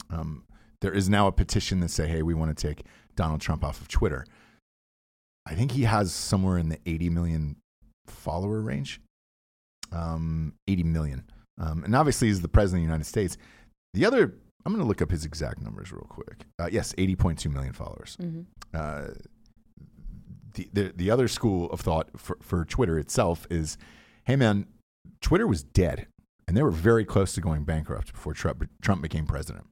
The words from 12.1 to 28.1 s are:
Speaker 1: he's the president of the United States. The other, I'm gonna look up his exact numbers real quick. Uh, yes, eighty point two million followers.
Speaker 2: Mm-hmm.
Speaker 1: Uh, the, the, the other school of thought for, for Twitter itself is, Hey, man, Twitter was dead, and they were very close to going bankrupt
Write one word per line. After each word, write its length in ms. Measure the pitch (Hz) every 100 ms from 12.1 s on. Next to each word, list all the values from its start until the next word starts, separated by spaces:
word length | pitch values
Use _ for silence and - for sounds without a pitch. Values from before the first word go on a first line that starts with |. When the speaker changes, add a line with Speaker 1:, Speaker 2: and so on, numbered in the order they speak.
| - 113
Speaker 1:
he's 140 | 98
the 60 | 85
president 320 | 110 101 90
of 40 | 80
the 40 |
United 120 | 80 76
States. 320 | 113 92 - - - - _ _ 190
The 100 | 220
other, 300 | 262 131 - _ _ -
I'm 60 |
gonna 140 | 220 127
look 160 | 95
up 80 | 78
his 160 | 85 78
exact 360 | 78 67 -
numbers 280 | 57 50 50
real 140 | 50 -
quick. 380 | - - - - -
Uh, 100 | 85
yes, 220 | 104 - -
eighty 160 | 95 92
point 240 | 90 78
two 100 | 76
million 240 | 69 65
followers. 420 | - - - - -
Speaker 2:
Mm-hmm. 200 | 175 165 180 - - -
Speaker 1:
Uh, 320 | 76 73 69 - - _ _ _ _ - - - - - - - -
the, 160 | - 90
the, 200 | 101 95 87
the 160 | 92
other 160 | 123 120
school 420 | - 113 92 85
of 100 | 82
thought 280 | 92 80 - -
for, 200 | - -
for 240 | - 90 80
Twitter 320 | - 104 80
itself 480 | 71 - 95 82 -
is, 280 | 85 76 - - - - _ -
Hey, 100 | 135
man, 300 | 113 101 - - _ _ - -
Twitter 260 | - 175 233
was 160 | 80
dead, 440 | 69 - 82 65 - _ _ _ -
and 80 | 98
they 80 |
were 80 | 147
very 340 | 80 101 113 104
close 280 | 101 95
to 80 | -
going 220 | 82 78
bankrupt 480 | 73 78 76 58 -